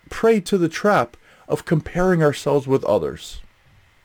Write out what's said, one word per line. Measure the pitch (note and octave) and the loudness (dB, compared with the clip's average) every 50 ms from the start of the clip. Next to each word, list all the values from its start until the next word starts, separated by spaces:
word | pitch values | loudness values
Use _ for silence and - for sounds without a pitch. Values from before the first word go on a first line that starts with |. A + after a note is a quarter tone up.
| _ - | _ -18
prey | - - - A3+ A#3 G#3+ | -6 0 2 2 2 2
to | - - G#3 | 0 0 0
the | F#3 E3+ D#3+ | 0 0 -2
trap | - - - G#3 G3 D3 A#2+ - - - _ _ - _ _ | -2 -2 0 2 2 2 0 -2 -6 -16 _ _ -20 _ _
of | - - - - | -6 -6 -6 -2
comparing | - E3+ D3+ - - - F3 F3+ F#3+ F3+ E3 D#3 | -2 -2 -2 -2 -4 -2 0 0 2 2 2 2
ourselves | D3 C3+ - - C#3+ C#3+ C#3+ B2+ | 2 0 0 -2 -2 0 0 0
with | C3 C3+ B2+ - | 0 0 0 2
others. | - G#2+ - - C#2 C#2+ E2 - - - - - - _ _ _ _ _ _ _ _ _ _ | 0 0 0 0 -4 -6 -10 -14 -16 -16 -18 -18 -20 _ _ _ _ _ _ _ _ _ _